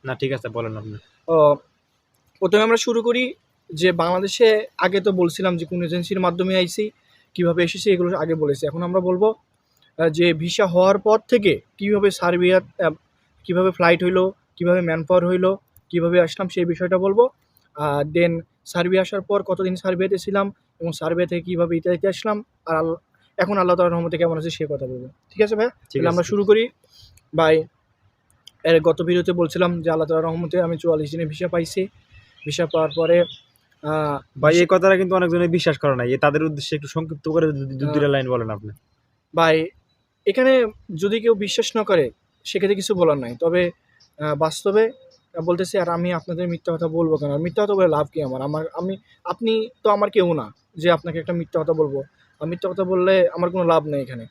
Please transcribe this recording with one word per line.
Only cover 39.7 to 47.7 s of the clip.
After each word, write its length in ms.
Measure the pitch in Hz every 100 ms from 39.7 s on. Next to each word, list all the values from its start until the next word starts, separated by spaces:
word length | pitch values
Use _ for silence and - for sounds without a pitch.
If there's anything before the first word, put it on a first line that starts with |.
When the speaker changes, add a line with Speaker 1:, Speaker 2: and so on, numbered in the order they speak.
| _ _ _ _ _ -
Speaker 2:
এখানে 400 | 196 262 262 226 - _ 165
যদি 240 | 196 220
কেউ 140 | 226
বিশ্বাস 420 | 214 202 - 220 226
না 80 |
করে 280 | 208 185 131 - _ _
সেক্ষেত্রে 320 | - 196 196 202
কিছু 200 | 190 196
বলার 220 | 165 143
নাই, 180 | 120 120
তবে, 320 | 165 175 175 - _ _ _ _
আহ, 160 | 151 147
বাস্তবে 560 | 160 160 202 202 226 - - _ _ 170 165
বলতেছি, 320 | 175 185 202
আর 120 | 175
আমি 240 | 170 175
আপনাদের 340 | 175 165 170 180
মিথ্যা 260 | 170 -
কথা 140 | 165 165
বলবো 300 | 160 165 156
কেন? 140 | 143
আর 80 | 143
মিথ্যা 240 | 170 214
কথা 100 | 208